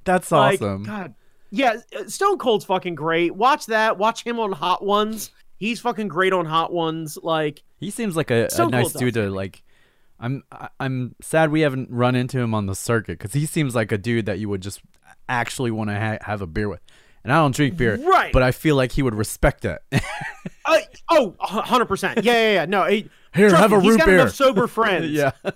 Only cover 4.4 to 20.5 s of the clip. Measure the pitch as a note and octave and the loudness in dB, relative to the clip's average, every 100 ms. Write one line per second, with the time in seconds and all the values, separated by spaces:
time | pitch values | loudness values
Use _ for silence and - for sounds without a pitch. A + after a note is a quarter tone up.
4.4 | G#3 D#3 F3 - G3+ G#3 G#3+ A3 - _ | -4 -2 -2 -2 0 0 0 -6 -12 _
5.4 | - - G#3+ G#3+ A#3+ A3 G#3 D#3 F#3 F#3 | -20 -8 -6 -4 -6 -4 -4 0 0 0
6.4 | D#3+ D#3+ E3 E3+ E3 D#3+ D#3 - E3 D#3+ | 0 -2 -2 -2 -4 -4 -8 -8 -4 -2
7.4 | D3+ - _ - F#3 - G#3+ D#3+ - A#2 | -2 -6 _ -14 -10 -6 -4 -2 0 0
8.4 | A2 - E4+ B2 A#2 C#3 B2 A2 G2 F#2+ | 0 0 0 0 0 -2 -2 0 -2 -4
9.4 | G2 - _ _ _ _ _ - A#2+ C#3 | -8 -12 _ _ _ _ _ -12 -8 -8
10.4 | - - C3+ - C3+ B2+ B2 - - D#3+ | -12 -18 -16 -8 -6 -4 -8 -12 -2 0
11.4 | D#3 D#3 D3 C3 - A#2+ B2 B2 B2 C3 | 2 2 0 -2 -6 0 2 2 -2 -2
12.4 | A#2 A2 F#2+ F#2+ - A2+ F#2 E2 G2 C#3+ | -2 -2 -4 -4 -2 -2 -2 -10 -6 -4
13.4 | D#3 E3 C#3 A#2 G#2+ G#2 A2+ A#2 G#2+ G2+ | -2 -2 -2 -2 -2 -2 -2 -2 -2 -4
14.4 | G#2 G2 G2 - - _ _ - - B2 | -4 -6 -8 -14 -18 _ _ -16 -6 -4
15.4 | A#2 - A#2+ A2 G#2+ G#2 A2 G#2+ - G#2 | -4 -4 -4 -4 -4 -4 -4 -4 -6 -8
16.4 | F2 G#2+ G#2 E2+ - - _ _ A2 D#3 | -6 -6 -6 -8 -16 -20 _ _ -2 2
17.4 | D3 D3 C#3 E3 A2+ G#2 E4+ F4 E3+ C3 | 2 2 0 0 0 0 2 2 2 2
18.4 | B2+ - D#3 C3+ B2+ - C3 G#2+ G#2+ - | 2 0 0 2 0 0 -2 -2 -6 0
19.4 | C#3+ - G#2 D#2 - C3 - - - - | 0 0 -6 -6 -4 -4 -4 -10 -12 -14
20.4 | - | -16